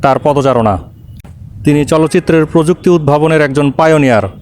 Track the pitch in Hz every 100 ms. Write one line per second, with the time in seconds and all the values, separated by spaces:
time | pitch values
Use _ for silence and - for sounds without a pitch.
0 | 143 131 151 143 135 120 110 92 - -
1 | - - - - - - - 147 139 160
2 | 160 185 - 165 156 165 156 180 - 175
3 | 147 147 156 160 147 135 143 131 160 156
4 | 139 113 98 -